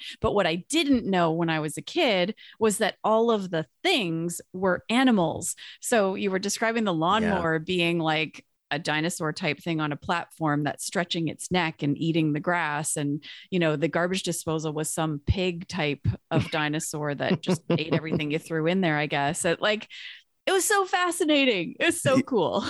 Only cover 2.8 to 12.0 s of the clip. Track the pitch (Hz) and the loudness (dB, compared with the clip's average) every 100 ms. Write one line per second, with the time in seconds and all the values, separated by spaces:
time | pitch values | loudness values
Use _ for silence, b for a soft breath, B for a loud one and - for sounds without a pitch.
2.8 | 202 - 196 220 233 214 185 165 156 _ | -2 0 2 4 4 2 0 -4 -4 _
3.8 | 349 330 180 165 170 - - 185 190 - | 0 2 0 -2 -4 -6 -10 -2 0 0
4.8 | - 233 262 214 165 - - - B B | 0 4 6 6 4 0 -6 -10 B B
5.8 | - 233 196 196 202 185 196 - 226 226 | 0 2 2 0 0 0 -2 -2 0 0
6.8 | 208 160 165 214 214 190 165 160 160 180 | 0 2 2 2 2 0 0 0 0 0
7.8 | 170 170 160 156 156 - - _ - 143 | 2 2 2 0 -2 -8 -20 _ -8 -6
8.8 | 170 151 160 - 160 151 170 143 - 160 | -2 0 0 -2 -4 -2 -4 -4 -2 -2
9.8 | 151 147 - 170 - - 156 147 147 - | -2 -4 -4 -4 -4 -4 0 0 0 -4
10.8 | - 196 170 175 160 - - 180 160 - | -6 -4 -2 -2 -4 -4 -2 0 0 -2
11.8 | 143 143 | -2 0